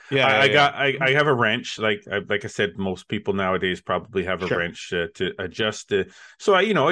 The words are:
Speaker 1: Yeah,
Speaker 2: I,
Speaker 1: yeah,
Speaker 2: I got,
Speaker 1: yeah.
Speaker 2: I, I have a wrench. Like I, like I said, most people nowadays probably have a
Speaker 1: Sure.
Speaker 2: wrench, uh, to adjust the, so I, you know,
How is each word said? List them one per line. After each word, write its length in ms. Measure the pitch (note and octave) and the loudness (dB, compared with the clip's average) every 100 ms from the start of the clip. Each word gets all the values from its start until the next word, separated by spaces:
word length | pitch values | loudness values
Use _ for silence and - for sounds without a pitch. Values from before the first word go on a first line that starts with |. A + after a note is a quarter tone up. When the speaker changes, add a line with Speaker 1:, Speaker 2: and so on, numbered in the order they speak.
| - | -4
Speaker 1:
Yeah, 180 | C3+ C3 | 2 4
Speaker 2:
I, 40 | |
Speaker 1:
yeah, 100 | C3+ | 4
Speaker 2:
I 60 | C#3 | 4
got, 260 | D3 C#3+ - | 6 4 2
Speaker 1:
yeah. 40 | |
Speaker 2:
I, 180 | C#3 C3+ | -2 0
I 100 | C3 | 2
have 160 | C#3+ D3 | 2 2
a 60 | |
wrench. 440 | B2 A2 A#2+ - - | 2 2 0 -4 -2
Like 260 | G#2+ G#2 - | -2 -2 -4
I, 80 | G2+ F#2 | -6 -2
like 160 | G#2 | -4
I 40 | G#2 | -4
said, 300 | - G2+ G2 | -2 -2 -2
most 300 | F#2+ F2+ - | -6 -6 -6
people 240 | G#2 - | -6 -4
nowadays 480 | G2 F#2 F#2 F#2 F2 | -2 0 0 -2 -4
probably 420 | - F2+ - G2 | -4 -4 -2 -4
have 180 | F2 F2 | -2 -4
a 40 | F2+ | -2
Speaker 1:
Sure. 100 | F#2+ | -2
Speaker 2:
wrench, 340 | E2+ - - | -4 -8 -6
uh, 140 | F2+ E2 - | -4 -4 -4
to 160 | F2+ - | -6 -4
adjust 500 | F#2 D#2 G#2+ G#2 - | -10 -4 -4 -4 -4
the, 220 | G2 F2+ - - - | -2 -2 -10 -20 -4
so 140 | - | 2
I, 80 | F#3 | 2
you 120 | A3 | 4
know, 120 | F3 D3+ | 2 2